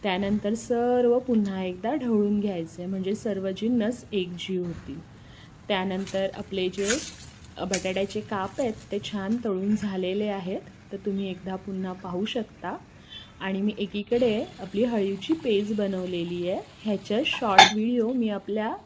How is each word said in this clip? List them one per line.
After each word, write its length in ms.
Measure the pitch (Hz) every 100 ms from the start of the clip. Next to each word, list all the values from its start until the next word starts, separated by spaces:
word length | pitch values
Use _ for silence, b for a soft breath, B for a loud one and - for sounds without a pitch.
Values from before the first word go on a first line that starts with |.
त्यानंतर 500 | 214 180 196 208 208
सर्व 640 | 226 - 233 240 247 240 240
पुन्हा 440 | 254 226 202 190
एकदा 300 | 185 180 220
ढवळून 460 | 294 247 220 208 208
घ्यायचं 360 | 208 180 160 -
आहे, 80 | 180
म्हणजे 300 | 190 185 214
सर्व 360 | 233 196 190
जिन्नस 540 | 190 220 240 208 247 -
एकजीव 520 | 208 180 175 - 185
होतील. 360 | 175 160 - 147 - B B B B - -
त्यानंतर 600 | 196 190 185 190 190 196
आपले 360 | 196 202 196 180
जे 180 | 185 202 269 - - - - - -
बटाट्याचे 640 | 185 185 190 190 196 214
काप 400 | 214 202 190 -
आहेत 120 | 254 220 -
ते 60 | 202
छान 380 | - 208 190 233
तळून 320 | 240 185 196 214
झालेले 520 | 202 190 180 196 208
आहेत, 340 | 196 180 214 - - -
तर 60 | 196
तुम्ही 320 | 208 196 196
एकदा 260 | 185 185 190
पुन्हा 380 | 202 190 185
पाहू 320 | 180 185 175 214
शकता. 520 | 240 214 - 175 294 - B B B B B
आणि 220 | 196 190
मी 120 | 208 -
एकीकडे 680 | 202 208 202 240 247 214 294 -
आपली 240 | 196 196
हळीवची 500 | 240 233 196 196 -
पेज 400 | 320 262 202 208
बनवलेली 760 | 214 202 185 180 175 170 175 175
आहे, 120 | 226 427 -
ह्याच्या 360 | 214 196 - 208 311
शॉर्ट 480 | - 226 190 190
व्हिडिओ 400 | 214 220 247 220
मी 160 | 262 226
आपल्या 460 | 202 190 208 214 381